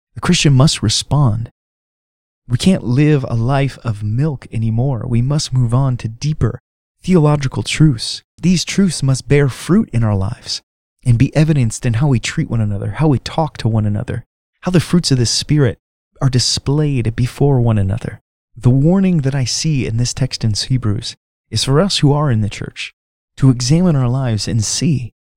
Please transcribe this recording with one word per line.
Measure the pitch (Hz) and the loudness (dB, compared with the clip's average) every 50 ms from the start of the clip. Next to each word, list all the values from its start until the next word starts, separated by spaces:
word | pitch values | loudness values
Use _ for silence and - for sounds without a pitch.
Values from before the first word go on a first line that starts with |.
| _ _ _ | _ _ _
the | - | -4
Christian | - - 180 - - 156 139 | -2 0 2 2 4 4 4
must | 127 131 160 - - - | 6 4 4 2 0 -2
respond. | 101 - - - - - 143 147 120 104 110 113 - - _ _ _ _ _ _ _ _ _ _ _ _ _ _ _ _ _ _ | -2 -2 -2 -2 -2 0 2 2 2 0 -2 -4 -8 -12 _ _ _ _ _ _ _ _ _ _ _ _ _ _ _ _ _ _
We | - 120 120 | -6 -4 0
can't | - 185 190 147 - | 2 2 2 2 0
live | 104 123 127 151 147 151 139 123 | -2 0 2 2 4 2 2 0
a | - 117 | -2 -2
life | 117 113 123 143 135 139 131 - - - | -2 0 0 0 0 -2 -2 -4 -6 -6
of | 117 107 104 107 | -6 -6 -4 -4
milk | 104 107 123 143 160 143 120 - - - | -4 -2 -2 -2 -2 -4 -6 -10 -8 -6
anymore. | 113 113 113 110 110 123 143 135 107 - - | -4 -2 -2 0 0 0 0 -2 -4 -4 -2
We | 120 117 123 | 0 0 0
must | 131 143 156 - - | 0 0 -2 -2 -2
move | 123 131 123 113 113 | 0 0 0 2 2
on | 127 135 135 123 - | 0 0 0 -2 -2
to | - 117 | -6 -8
deeper | 113 - - 147 156 - - 110 - - _ _ _ _ _ _ _ _ | -8 -6 -4 -4 -2 -2 -2 -2 -2 -6 _ _ _ _ _ _ _ _
theological | - - 185 175 151 151 147 143 139 127 - 135 120 | -2 2 2 4 4 4 2 0 -2 -4 -4 -6 -6
truths. | - - - 151 160 131 110 - - - - - _ _ - | -4 2 4 4 4 4 0 -4 -10 -10 -12 -14 _ _ -4
These | - 170 185 160 - | 0 0 0 0 -2
truths | - - - 202 185 143 - 143 | -2 0 0 0 0 0 -2 0
must | 135 131 123 - - | 0 0 -2 0 2
bear | 147 143 143 135 | 2 2 2 2
fruit | 113 - - - 165 220 226 - - | -2 -4 -2 0 2 2 2 0 0
in | 117 117 | 0 0
our | 107 104 | 2 2
lives | 98 95 101 117 - - - - - - _ _ _ _ _ _ _ - | 0 0 -2 -6 -8 -10 -12 -12 -12 -12 _ _ _ _ _ _ _ 0
and | 123 120 117 | 2 4 4
be | 135 143 - | 4 2 4
evidenced | 147 156 151 160 143 127 113 - - - | 2 2 4 2 2 0 0 -2 -2 -2
in | 120 110 | -2 0
how | 110 147 147 | 2 2 2
we | 135 110 | 2 0
treat | - - - - 160 - | -2 -4 -4 -4 -4 -2
one | - 117 | -2 -2
another, | 110 104 101 98 110 107 104 | 0 -2 -2 -4 -6 -6 -2
how | - 147 160 | 0 2 2
we | 139 - | 2 0
talk | - - - - 160 151 - - | -2 -4 -4 -2 -2 -2 -4 -4
to | - 113 | -2 0
one | 110 110 107 | 0 0 0
another, | 104 104 107 120 - - 120 - _ _ _ _ _ _ _ - | 0 -2 -2 -4 -4 -6 -8 -8 _ _ _ _ _ _ _ -4
how | 180 180 | 0 2
the | 175 | 2
fruits | - - - 180 160 - 139 | 2 2 0 0 0 2 0
of | 127 | 0
the | 120 | 0
Spirit | 110 - - - - 151 151 139 117 78 - _ _ _ _ _ _ _ - | 0 -2 -4 -2 0 2 2 2 0 -2 -6 _ _ _ _ _ _ _ -4
are | 143 135 | -2 0
displayed | 123 127 - - - - - - 139 151 151 147 139 131 117 110 113 | 2 0 0 0 -2 -4 -2 -2 0 0 0 0 0 -2 -2 -2 -2
before | - 123 120 - - 143 143 139 127 | -2 -4 -4 0 0 2 2 2 2
one | 120 117 110 104 | 2 2 2 2
another. | 98 95 101 117 - - - - _ _ _ _ _ _ _ | 0 0 -2 -4 -6 -8 -12 -14 _ _ _ _ _ _ _
The | 113 110 127 | -2 2 2
warning | 127 135 139 160 180 196 190 185 180 160 | 4 4 4 4 4 2 2 2 2 0
that | 131 135 131 | 0 -2 -2
I | 143 127 | -2 -4
see | 110 - - - 160 156 131 113 | -4 -4 -4 -2 -2 -2 0 -2
in | 76 110 | -2 -2
this | 113 123 127 - | -2 -2 -2 -2
text | - 131 127 - - - | -4 -4 -4 -4 -4 -4
in | 117 101 | -2 -2
Hebrews | - - - 131 123 - 107 107 113 113 - - - _ _ _ _ _ _ | -2 -2 -2 -2 0 0 -2 -2 -4 -6 -10 -14 -16 _ _ _ _ _ _
is | 113 110 - | -6 -4 0
for | - 135 147 | 2 2 2
us | 190 202 - - | 2 0 0 2
who | - 143 143 | 2 2 2
are | 147 151 147 | 2 0 0
in | 120 110 | 0 0
the | 107 101 | -2 -2
church | - - - - - - - - - _ _ _ _ _ _ _ _ | -4 -8 -12 -12 -12 -12 -14 -14 -16 _ _ _ _ _ _ _ _
to | - - 135 | 2 4 4
examine | 123 117 123 120 151 165 185 180 156 | 4 2 2 2 2 4 4 2 2
our | 139 127 117 | 2 2 0
lives | 123 135 135 123 110 104 - | 0 -2 -2 -2 -2 -2 -2
and | - 90 117 101 | -2 -2 -2 -2
see, | - - - - 156 151 123 123 110 - _ _ _ _ | -2 -4 -2 -2 0 0 -2 -4 -8 -12 _ _ _ _